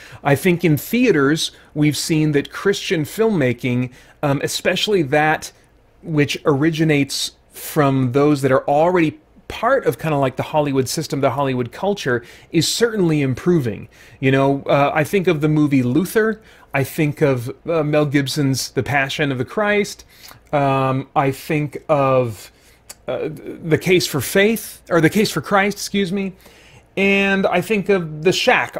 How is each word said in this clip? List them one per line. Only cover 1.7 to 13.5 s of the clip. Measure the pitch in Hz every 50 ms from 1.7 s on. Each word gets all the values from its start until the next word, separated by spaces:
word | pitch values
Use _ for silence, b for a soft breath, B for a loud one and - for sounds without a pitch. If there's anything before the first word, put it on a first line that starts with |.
| B
we've | 151 151 151 139
seen | - - - 165 156 156 156
that | 143 143 139 -
Christian | - - - 196 202 - - - 190 165 147
filmmaking, | - - - 220 226 214 165 135 123 117 - - 127 123 123 127 123 B B B B B B
um, | - 147 139 147 -
especially | - - - - 202 180 175 - 214 214 185
that | 156 127 147 151 151 156 151 - - - - b b b b _ _ _ _ _
which | - 175 156 147 147 - - - -
originates | 165 143 131 151 165 160 151 165 160 147 143 139 - - - - - - _ _ _
from | - - - - - 160 143 139 135 135 131 123
those | 120 139 143 151 151 135
that | 139 131
are | 131 - - -
already | 143 147 160 180 185 180 160 151 - - _ _ _ - - -
part | - - - 240 277 254 -
of | 165 127 -
kinda | - 165 151 139
like | 139 131 -
the | -
Hollywood | 131 - - 151 147 143 135 135 131 -
system, | - 165 151 - 156 139
the | 135 131
Hollywood | 117 143 143 135 131 123 123 113
culture, | - - - 196 208 202 - 143 123 117 B B B B B B
is | - 165 - -
certainly | - - 226 240 220 214 180 165 156 147
improving. | 139 131 127 - - 180